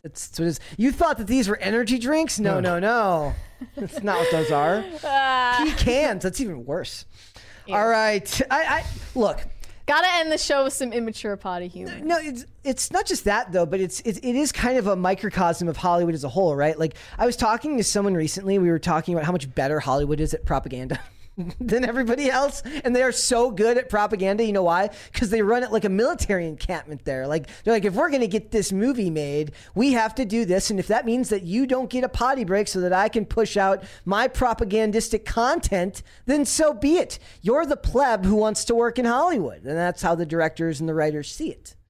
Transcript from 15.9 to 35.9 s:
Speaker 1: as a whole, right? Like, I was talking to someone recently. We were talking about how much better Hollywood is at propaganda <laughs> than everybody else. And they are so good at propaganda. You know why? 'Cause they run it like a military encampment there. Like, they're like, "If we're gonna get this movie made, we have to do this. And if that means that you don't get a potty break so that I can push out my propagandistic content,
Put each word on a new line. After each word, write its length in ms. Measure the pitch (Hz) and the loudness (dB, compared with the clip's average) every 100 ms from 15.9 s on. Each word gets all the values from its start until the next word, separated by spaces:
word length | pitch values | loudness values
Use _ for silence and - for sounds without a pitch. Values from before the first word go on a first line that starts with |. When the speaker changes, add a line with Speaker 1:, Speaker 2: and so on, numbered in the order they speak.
| 175 170 | 2 2
Speaker 1:
as 100 | 160 | -2
a 40 | 135 | -2
whole, 280 | 139 180 143 | 2 2 4
right? 200 | 147 151 | 0 2
Like, 200 | 160 - - - | -4 -4 -14 -2
I 80 | 240 | 0
was 100 | 240 | 2
talking 400 | 226 226 302 269 | 0 0 -2 -2
to 80 | |
someone 300 | 196 208 202 | 0 0 2
recently. 440 | 180 156 190 190 196 | 0 -2 -2 0 2
We 120 | 175 | 4
were 100 | 165 | 2
talking 340 | 175 160 165 | 0 -2 0
about 100 | 170 | -2
how 60 | 151 | 0
much 220 | 180 131 | -2 -4
better 240 | 123 135 151 | -2 0 -2
Hollywood 400 | 135 135 147 151 | 0 0 0 0
is 160 | 156 | 0
at 100 | 156 | -2
propaganda 540 | - 139 139 127 131 131 - - - | -2 -2 -4 -10 -6 -8 -10 -20 -16
<laughs> 260 | - 170 - | -10 -10 -6
than 240 | 247 233 | -2 0
everybody 460 | 240 233 233 254 277 | 0 0 0 0 2
else. 320 | 254 285 - 240 302 | 2 0 -4 -10 -4
And 100 | 247 | 0
they 80 | 247 | 2
are 80 | 254 | 2
so 400 | - - 233 247 | 0 0 2 2
good 280 | 190 226 240 | 2 2 2
at 100 | 254 | 2
propaganda. 560 | 208 208 214 190 208 | 0 0 0 0 2
You 80 | 226 | 2
know 100 | 202 | 2
why? 260 | 175 170 208 - - | 4 2 0 -4 -10
'Cause 160 | - 220 | -4 0
they 100 | 220 | 2
run 220 | 202 247 | 4 2
it 100 | 247 | 2
like 140 | 214 208 | 0 2
a 20 | |
military 580 | 190 262 330 - 190 165 | 2 2 0 -2 0 -2
encampment 600 | 156 - 170 147 143 - | -6 -6 -6 -8 -10 -6
there. 200 | 131 131 | -4 -2
Like, 200 | 160 139 - | -4 -4 -4
they're 80 | - | 2
like, 140 | 226 196 | 2 2
"If 80 | |
we're 160 | 185 330 | 2 2
gonna 160 | 277 226 | 2 0
get 240 | 202 - | -2 0
this 200 | 220 180 | -2 0
movie 380 | 190 240 247 185 | 0 0 0 -2
made, 440 | 156 143 147 151 - - | -2 -2 -2 -4 -8 -8
we 180 | - 277 | 0 2
have 200 | 240 220 - | 4 0 -2
to 100 | 202 | -2
do 180 | 220 | 0
this. 260 | 202 185 - | 2 2 2
And 80 | 202 | -2
if 100 | 180 | 0
that 180 | 220 240 | 0 2
means 240 | 240 254 | 0 0
that 120 | 202 | -2
you 240 | 170 214 269 | -2 -2 0
don't 220 | 254 254 | 0 0
get 160 | 254 | -2
a 40 | 254 | -2
potty 340 | - 240 269 | 0 0 0
break 240 | 185 196 208 | 0 0 0
so 120 | 190 | -2
that 100 | 180 | 2
I 160 | 185 214 | 2 2
can 160 | 233 | 0
push 320 | 202 - 214 202 | -2 0 0 2
out 260 | 190 190 190 - | 2 2 -2 -10
my 240 | - 202 247 | -2 0 0
propagandistic 960 | - 247 226 214 214 220 214 220 214 | 0 0 0 0 2 2 0 0 -4
content, 800 | - - 240 339 - 196 - | -2 0 2 2 0 0 -2